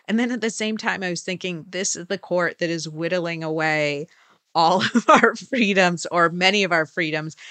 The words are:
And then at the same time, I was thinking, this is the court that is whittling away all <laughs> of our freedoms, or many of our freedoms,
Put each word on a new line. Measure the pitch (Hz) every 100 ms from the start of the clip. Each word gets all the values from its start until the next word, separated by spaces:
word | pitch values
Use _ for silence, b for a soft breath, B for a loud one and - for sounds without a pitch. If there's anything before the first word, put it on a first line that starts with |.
| -
And | 220
then | 240
at | 247
the | 226
same | - 214 220
time, | 220 185
I | 185
was | 175
thinking, | - 180 185 170 151
this | 180 196 -
is | 175
the | 196
court | - 180 170 -
that | 170
is | 165 160
whittling | 156 165 180 170 165
away | 160 160 156 156 147 143 160 b b b _
all | - 165 180
<laughs> | 220 240
of | -
our | 302 226
freedoms, | 226 - 262 208 196 180 175 -
or | 175 170
many | 175 185 208 196
of |
our | 170 156
freedoms, | - 160 156 156 - B